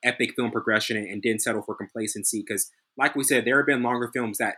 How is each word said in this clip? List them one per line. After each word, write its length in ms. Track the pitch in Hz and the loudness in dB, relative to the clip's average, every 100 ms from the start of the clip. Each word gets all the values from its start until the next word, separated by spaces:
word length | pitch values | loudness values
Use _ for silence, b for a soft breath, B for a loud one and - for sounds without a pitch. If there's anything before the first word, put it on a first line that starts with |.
epic 280 | 123 120 117 - | -2 0 0 0
film 140 | 120 | -2
progression 480 | 117 113 107 - 110 | -2 0 0 2 -2
and, 100 | 98 | -4
and 140 | 101 | -2
didn't 200 | 117 110 | 0 0
settle 180 | 120 107 | 0 -2
for 140 | 104 - | -4 -8
complacency. 680 | 101 113 107 104 - 107 | -8 -6 -6 -4 -4 -4
'Cause 300 | - 101 - b b - | -4 -4 -4 b b 0
like 180 | 147 143 | 0 2
we 80 | |
said, 220 | 135 131 117 | 2 2 4
there 120 | 139 | 4
have 100 | 143 | 4
been 160 | 131 | 2
longer 260 | 120 120 120 | 2 0 -2
films 280 | 131 113 101 | -4 -4 -2
that, 160 | 107 | -2